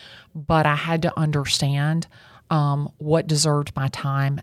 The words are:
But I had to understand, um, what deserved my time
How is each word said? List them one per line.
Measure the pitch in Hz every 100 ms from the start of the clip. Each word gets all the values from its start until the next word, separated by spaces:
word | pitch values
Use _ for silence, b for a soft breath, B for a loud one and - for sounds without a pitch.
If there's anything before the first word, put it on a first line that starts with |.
| B B B
But | 160 143 160 151
I | 147
had | 165 165
to | 160 -
understand, | 156 147 135 - 143 139 147 165 - B B B B
um, | 160 147 143 143 -
what | 151 160 160
deserved | 151 156 147 147
my | - 135
time | - 139 139 139 139